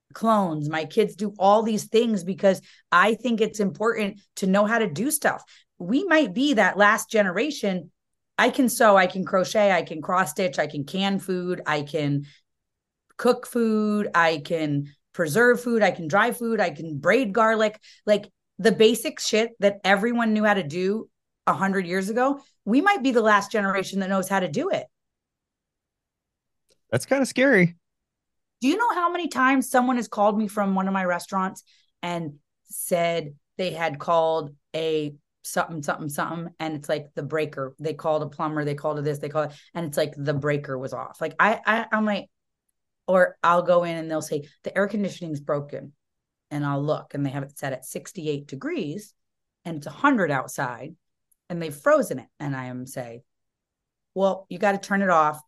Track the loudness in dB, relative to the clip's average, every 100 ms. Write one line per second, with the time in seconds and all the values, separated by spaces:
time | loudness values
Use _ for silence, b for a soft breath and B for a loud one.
0 | _ -4 0 2 2 -2 -4 -4 -2 0
1 | 0 -2 -8 2 4 6 4 -2 0 2
2 | 2 0 -4 0 2 2 -2 b b 4
3 | 4 2 0 0 0 0 -4 -2 -2 0
4 | -4 -6 b -4 2 4 4 2 0 -2
5 | -2 0 0 -2 -8 b b -10 -2 0
6 | 2 2 2 2 2 4 4 4 4 4
7 | 0 0 2 0 -2 -2 -4 -4 -6 _
8 | _ _ _ 0 2 4 0 4 6 8
9 | 6 0 -2 0 0 2 4 2 0 -6
10 | -2 0 0 -2 -2 -2 -4 -4 -6 -2
11 | -2 -2 -2 -4 -4 -4 -2 -4 -2 -2
12 | 0 -2 -4 B _ _ _ _ _ _
13 | _ -2 0 0 -2 -2 0 2 0 0
14 | 0 2 2 2 -2 -4 -2 -2 -4 -12
15 | _ -4 0 4 4 4 2 2 2 2
16 | 0 2 2 0 -2 0 -2 -4 -10 -4
17 | 2 2 2 2 2 4 0 -2 b b
18 | b 0 0 _ _ -2 2 6 6 6
19 | -2 -6 -2 0 0 0 0 2 2 2
20 | 2 0 0 2 2 2 -2 -2 -2 -2
21 | -6 _ _ _ -4 0 0 0 -2 -2
22 | -2 0 0 -2 B B 0 2 4 2
23 | 2 2 4 4 2 -2 0 -2 -4 -4
24 | -2 -2 0 -2 -2 -4 -2 -4 -6 _
25 | _ _ _ _ _ _ _ _ _ _
26 | _ _ _ _ _ _ _ _ _ -4
27 | 0 0 0 2 4 6 4 0 _ _
28 | _ _ _ _ _ _ 0 2 0 0
29 | 0 -2 -4 0 2 2 2 2 2 0
30 | -2 0 2 2 -2 -2 0 0 0 -2
31 | -2 -4 -4 -4 -4 -6 -18 _ _ _
32 | -8 -6 -6 -12 _ _ _ -12 -2 0
33 | 0 -2 -6 -12 _ -8 -6 -4 -4 -4
34 | 0 2 2 0 -4 -12 _ -4 -2 -2
35 | -2 -8 _ _ -8 -4 -4 -4 -6 -6
36 | -6 -6 -6 -8 -10 -10 -8 -8 -4 -4
37 | -6 -10 -6 -4 -4 -6 -10 -8 -8 -6
38 | -2 -2 -4 -6 -6 -4 -4 -4 -4 -4
39 | -4 -4 -4 -4 -4 B B -10 -6 -2
40 | -4 -4 -4 -2 -2 -2 -4 -8 -8 -10
41 | -12 -8 -6 0 2 2 0 -2 0 -2
42 | 0 -2 -8 _ _ _ _ _ _ _
43 | 0 4 4 2 2 4 4 2 2 -2
44 | -4 -6 -4 -6 -6 B -6 -2 0 -2
45 | -4 -6 -8 -6 -4 -4 -4 -12 -14 -20
46 | _ _ _ _ _ -6 -2 -2 -2 -2
47 | -4 -4 -4 -4 -8 -8 -8 -8 -10 -14
48 | -14 -10 -6 -6 -8 -12 -8 -6 -6 -8
49 | -14 _ _ _ _ _ -12 -12 -12 -2
50 | 2 2 2 -2 -4 -6 -6 -8 -14 -18
51 | _ _ _ _ -12 -8 -8 -4 2 4
52 | 2 -6 -12 -12 -8 -8 -8 -12 -12 -12
53 | -12 -14 _ _ _ _ _ _ _ _
54 | _ 0 0 0 -8 -2 0 0 0 0
55 | 4 4 4 0